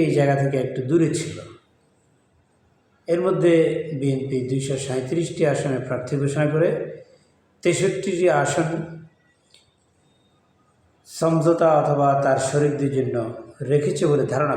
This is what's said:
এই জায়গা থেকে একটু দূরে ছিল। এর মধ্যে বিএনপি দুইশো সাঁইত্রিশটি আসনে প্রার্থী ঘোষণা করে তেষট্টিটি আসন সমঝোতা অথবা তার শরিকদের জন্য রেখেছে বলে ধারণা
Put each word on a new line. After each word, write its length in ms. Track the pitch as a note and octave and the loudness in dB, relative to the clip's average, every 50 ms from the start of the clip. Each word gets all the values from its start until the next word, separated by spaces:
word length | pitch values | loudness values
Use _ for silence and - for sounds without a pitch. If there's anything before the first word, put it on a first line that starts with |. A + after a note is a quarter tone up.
| D#3+ | 2
এই 60 | D3 C#3+ D3 | 2 2 2
জায়গা 180 | C#3+ C#3 C#3 C#3 C#3 | 2 2 2 2 0
থেকে 140 | C3+ C3 B2+ B2 | 0 0 -2 -4
একটু 160 | - - C3+ B2+ B2+ | -4 -4 -6 -2 0
দূরে 180 | D#3+ E3+ D#3+ D3 - - | 2 2 2 2 0 -4
ছিল। 180 | - - - - - - - - _ _ _ _ _ _ _ _ _ _ _ _ _ _ _ _ _ _ _ _ _ _ _ _ _ _ _ _ _ - | -6 -8 -10 -12 -14 -18 -20 -20 _ _ _ _ _ _ _ _ _ _ _ _ _ _ _ _ _ _ _ _ _ _ _ _ _ _ _ _ _ -2
এর 120 | E3+ F3 F3+ | -2 0 0
মধ্যে 280 | F#3 - - D#3+ F3 E3 D#3+ D#3+ D3 - - - - D#3+ C3 | 0 0 2 4 4 6 6 4 2 0 -2 -6 -6 -6 -4
বিএনপি 360 | C3+ C#3 C3 B2+ C3+ C#3 C#3 B2+ A#2+ - | -2 0 -2 -2 -2 -4 -4 -4 -2 -2
দুইশো 260 | C3+ C3+ C3+ C#3+ C#3 B2+ - | -2 -2 -2 -2 -4 -4 -4
সাঁইত্রিশটি 560 | - B2+ C3 B2+ - E3+ E3+ E3 - - - E3 D3 C3+ | -4 -4 -4 -4 -2 -2 -2 -2 -2 -2 0 0 0 0
আসনে 260 | - - D3 C3 B2+ B2 - | 0 -2 -2 -4 -4 -4 -4
প্রার্থী 260 | B2+ B2 - - D3 C#3 C#3+ | -6 -6 -6 -4 -4 -2 -2
ঘোষণা 240 | C#3 C#3 D#3 D3+ D3 D3+ | -2 0 0 0 0 2
করে 140 | D#3 E3+ F3+ - - - - - - - _ _ _ _ _ _ _ _ _ _ _ - | 2 2 2 0 -2 -6 -8 -12 -16 -18 _ _ _ _ _ _ _ _ _ _ _ -2
তেষট্টিটি 640 | F3 E3+ - F3 G3 - - - G3+ F3+ E3+ F#3 F3 D#3 D3 C#3+ | 0 0 2 0 -2 -2 -2 -4 -4 -2 0 2 2 2 2 0
আসন 260 | C#3 - D#3 D#3+ D#3+ E3 D#3+ - - - - - - _ _ _ _ _ _ _ _ _ _ _ _ _ _ _ _ _ _ _ _ _ _ _ _ _ _ _ _ _ _ _ _ _ _ _ _ _ _ _ - | 0 0 -2 -2 -2 -4 -6 -8 -8 -12 -16 -18 -20 _ _ _ _ _ _ _ _ _ _ _ _ _ _ _ _ _ _ _ _ _ _ _ _ _ _ _ _ _ _ _ _ _ _ _ _ _ _ _ -16
সমঝোতা 600 | - - D#3+ D#3+ E3 D#3+ D3 E3+ E3 - E3 D#3+ D#3 D3 | -6 -2 0 2 2 2 4 4 4 4 4 4 4 4
অথবা 280 | C#3 D3 C#3+ C#3 C#3 C#3 C3+ C#3 C#3 | 4 2 2 2 2 2 2 2 2
তার 140 | C#3 C3 - - - | 2 2 2 0 0
শরিকদের 420 | - D3 D3 D3 C#3+ - C#3 C3+ C3 | 2 2 2 2 0 0 -2 -2 0
জন্য 200 | C3 B2 A#2 A#2 A#2+ A2+ A2 - - - - - - B2+ B2 | 0 -2 0 -2 -4 -4 -6 -8 -12 -16 -16 -14 -10 -2 0
রেখেছে 340 | C#3+ C#3+ C#3 - - - F#3 | 0 2 2 0 -2 0 0
বলে 180 | D#3 C#3+ C#3 B2 A2+ A#2+ | 2 2 2 0 0 0
ধারণা 240 | C3+ D3+ C#3+ C3 | -2 0 0 -2